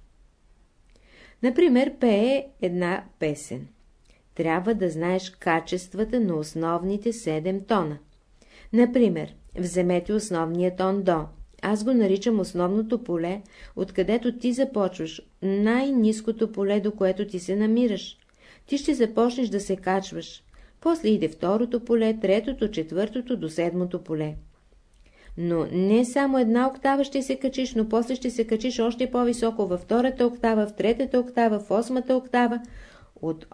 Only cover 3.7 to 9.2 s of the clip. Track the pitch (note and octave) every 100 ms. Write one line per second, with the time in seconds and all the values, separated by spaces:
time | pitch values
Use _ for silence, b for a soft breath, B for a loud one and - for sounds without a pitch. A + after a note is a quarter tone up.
3.7 | _ _ _ _ b b - E3 E3 F#3
4.7 | G#3+ F3+ D#3 E3+ F#3 F#3 - - E3 E3
5.7 | F3+ - F#3 A3 B3 G#3 D#3+ D3+ D#3+ E3
6.7 | E3+ F#3 G#3 A#3 A#3 - D#3 E3+ G3 F#3+
7.7 | G#3+ D#3+ D3 - _ _ _ b b b
8.7 | A3 A#3+ B3+ A3 D#3+